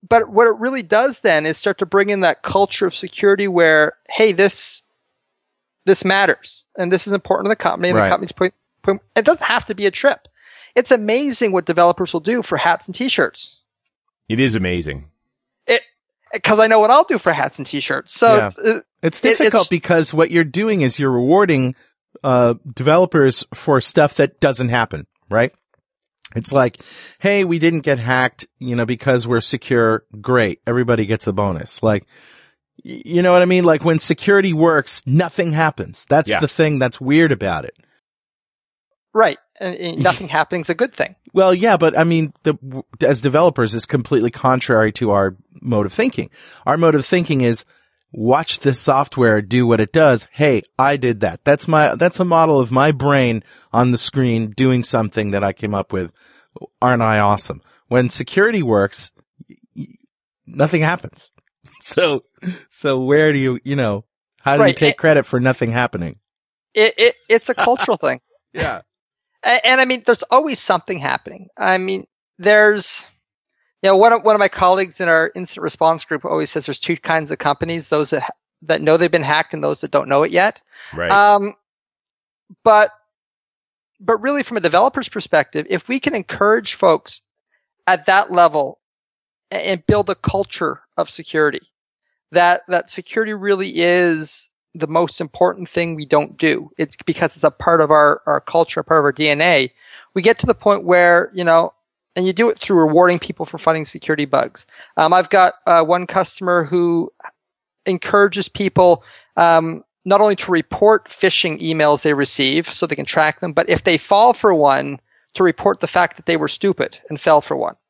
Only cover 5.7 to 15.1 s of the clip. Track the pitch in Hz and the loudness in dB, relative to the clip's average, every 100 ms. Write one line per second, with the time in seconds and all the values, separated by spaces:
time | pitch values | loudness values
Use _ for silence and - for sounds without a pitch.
5.7 | _ - 190 190 196 190 - - - _ | _ 0 2 2 2 2 -2 -6 -20 _
6.7 | - 175 180 - 196 - 190 196 220 170 | -8 -2 -2 -2 -6 -2 -2 -2 -2 -2
7.7 | 175 175 196 196 180 175 - 185 _ _ | -2 0 2 2 0 -4 -4 -6 _ _
8.7 | _ - 196 _ - 220 320 - 240 - | _ -4 -4 _ 0 0 0 0 -4 -4
9.7 | 196 202 - 277 - _ _ _ - - | -4 -4 0 -2 -2 _ _ _ -20 -4
10.7 | - 247 247 208 233 285 240 226 185 165 | -2 2 0 0 -2 -2 -2 -2 -2 -2
11.7 | 180 175 170 185 170 160 240 - 151 - | 0 0 0 -4 -6 -4 -4 -4 -4 -2
12.7 | 165 - 180 254 - 123 - - _ _ | -2 -6 -8 -4 -2 -2 -4 -20 _ _
13.7 | _ _ _ _ _ _ 113 131 107 92 | _ _ _ _ _ _ 0 0 0 -4
14.7 | 90 78 69 73 | -4 -8 -12 -16